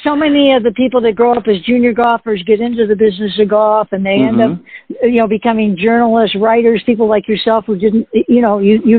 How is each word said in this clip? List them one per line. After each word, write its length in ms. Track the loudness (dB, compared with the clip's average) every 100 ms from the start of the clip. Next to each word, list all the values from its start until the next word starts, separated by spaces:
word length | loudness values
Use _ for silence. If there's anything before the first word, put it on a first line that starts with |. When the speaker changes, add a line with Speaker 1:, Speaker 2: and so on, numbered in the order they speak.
Speaker 1:
so 140 | -4 -2
many 360 | 0 2 2
of 120 | 2
the 80 | 0
people 280 | -2 -2 0
that 100 | 0
grow 180 | 0 0
up 140 | 0 -2
as 140 | -2
junior 280 | -2 0 0
golfers 500 | 0 0 -2 -4 -6
get 160 | -2 -2
into 280 | -2 -2 -2
the 80 | 0
business 420 | 0 0 -4 -2
of 100 | 0
golf, 380 | 2 2 0 -2
and 120 | -4
they 100 | -2
end 260 | 0 0 0
up, 80 | 0
Speaker 2:
Mm-hmm. 560 | -2 -10 -20 -16 -4 0
Speaker 1:
you 120 | 0
know, 80 | 0
becoming 480 | -2 -2 0 -2 -2
journalists, 560 | 0 2 2 2 0
writers, 480 | 0 0 2 2 0
people 240 | 0 0 0
like 200 | 0 -2
yourself 360 | -4 -2 -2 -2
who 120 | -2
didn't, 300 | 0 0 -2
you 280 | -2 2 2
know, 160 | 2 2
you, 240 | 2 2
you 140 | 4